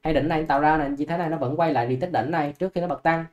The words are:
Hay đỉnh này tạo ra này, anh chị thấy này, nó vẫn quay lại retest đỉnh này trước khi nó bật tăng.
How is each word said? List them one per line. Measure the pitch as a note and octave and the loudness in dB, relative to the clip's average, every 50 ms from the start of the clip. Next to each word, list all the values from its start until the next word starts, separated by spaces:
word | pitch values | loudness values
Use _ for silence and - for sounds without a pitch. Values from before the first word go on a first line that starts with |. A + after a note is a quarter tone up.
| _ | _
Hay | D#3+ D#3+ | 2 0
đỉnh | C#3 C3+ | 2 2
này | D#3+ E3+ D#3 D#3+ | 2 0 0 0
tạo | D#3 C#3+ C#3+ | 2 2 4
ra | D3 D3+ D#3 | 4 4 4
này, | D#3+ C#3+ | 4 2
anh | C#3 C#3+ | -2 -2
chị | C#3 D3 | -4 -4
thấy | D#3 E3+ | -4 -2
này, | F3 F3 D#3 | -2 -2 -2
nó | E3 | -2
vẫn | D3+ C3+ B2 D3+ E3 | -2 -2 -2 0 0
quay | E3 D#3+ D3 | 0 2 2
lại | B2 A#2+ | 0 0
retest | A#2+ C3 C3 F3 F3+ | 0 0 -2 -2 -2
đỉnh | D3+ A#2 A2 C#3+ | -2 -2 -2 0
này | E3+ E3 D3 C#3+ C#3+ _ | 0 -2 -2 -2 -4 _
trước | F3+ F#3+ _ | -6 -4 _
khi | F3 | -4
nó | E3+ | -2
bật | F3 C#3+ - _ | -2 -4 0 _
tăng. | E3 E3 E3 E3 E3 | 0 0 0 -2 -8